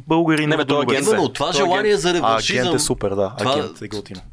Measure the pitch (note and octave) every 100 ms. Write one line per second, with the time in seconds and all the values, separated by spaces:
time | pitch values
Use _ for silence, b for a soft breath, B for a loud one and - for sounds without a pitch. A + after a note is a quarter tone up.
0 | C3 D#3+ E3 D#3 D3+ D3+ C#3 D3 C3+ C3+
1 | E3+ G#3+ C#3 - D3 F3 F#3 F#3 G#3+ G3+
2 | F3 F3 A2+ A2+ - B2 F3+ D3+ - -
3 | G2+ G2 G2 - A#2 D3 G#2+ - G#2 G#2
4 | - F#2 -